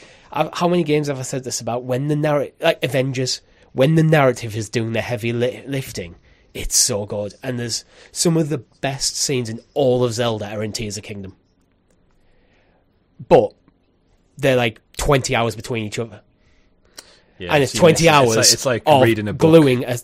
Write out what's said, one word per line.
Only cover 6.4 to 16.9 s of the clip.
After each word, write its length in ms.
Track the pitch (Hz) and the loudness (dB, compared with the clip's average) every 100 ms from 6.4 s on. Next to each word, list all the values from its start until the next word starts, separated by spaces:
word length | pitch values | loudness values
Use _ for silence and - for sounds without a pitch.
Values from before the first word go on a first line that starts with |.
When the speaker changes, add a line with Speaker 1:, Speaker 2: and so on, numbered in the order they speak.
| _ | _
Speaker 1:
it's 220 | - - - | -10 -2 0
so 280 | - 104 104 | 0 -2 -6
good. 280 | 104 104 - | -8 -8 -10
And 140 | 135 123 | -8 -8
there's 260 | 120 110 - - - | -6 -10 -12 -20 -16
some 240 | - 180 160 | -2 0 2
of 120 | 151 | 0
the 80 | 147 | -4
best 560 | - - 135 135 - - | -10 -10 -8 -4 -6 -4
scenes 340 | - 131 113 | -4 -2 -4
in 120 | 117 _ | -8 _
all 300 | - 131 123 | -2 2 2
of 100 | 123 | 0
Zelda 400 | 110 120 110 101 | 0 -2 -4 -8
are 100 | 107 | -8
in 80 | 110 | -8
Tears 240 | 98 107 101 | -6 -8 -10
of 60 | |
Kingdom. 320 | - 101 92 - _ _ _ _ _ _ _ _ _ _ _ _ _ _ _ _ _ _ - | -14 -14 -14 -18 _ _ _ _ _ _ _ _ _ _ _ _ _ _ _ _ _ _ 4
But 240 | 151 104 _ _ _ _ _ _ _ _ - | 4 4 _ _ _ _ _ _ _ _ -4
they're, 180 | 135 127 | 0 2
like, 240 | 120 - _ - | 0 -4 _ -6
twenty 380 | - 139 123 120 | 0 0 0 -2
hours 200 | 117 110 | -2 -4
between 300 | - 120 107 | -8 -6 -6
each 140 | 123 | -8
other. 220 | 113 95 _ _ _ _ _ _ _ | -10 -12 _ _ _ _ _ _ _